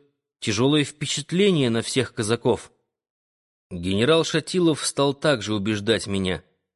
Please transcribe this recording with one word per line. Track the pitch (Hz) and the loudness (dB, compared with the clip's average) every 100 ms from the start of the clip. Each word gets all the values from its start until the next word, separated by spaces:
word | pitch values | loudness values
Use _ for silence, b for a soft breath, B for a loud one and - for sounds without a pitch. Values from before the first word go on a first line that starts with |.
| _ _ _ _ | _ _ _ _
тяжёлое | - 104 135 151 | -4 0 2 2
впечатление | 139 - 143 - - 175 202 165 123 | 0 -6 -8 -8 -4 0 2 4 2
на | 113 | 0
всех | - 135 117 | -2 -2 -2
казаков». | - 107 117 131 101 - _ _ _ _ _ _ _ _ _ - | -4 -2 0 0 0 -4 _ _ _ _ _ _ _ _ _ -14
Генерал | 90 90 98 123 160 | -8 -2 0 4 2
Шатилов | 151 160 - 185 170 139 - | 2 -2 -2 2 2 2 -2
стал | - 143 | 0 0
также | 135 160 131 101 | 0 0 0 0
убеждать | 107 98 107 101 104 - | -2 0 -2 0 0 0
меня. | 98 92 82 - _ _ | -2 -2 -4 -8 _ _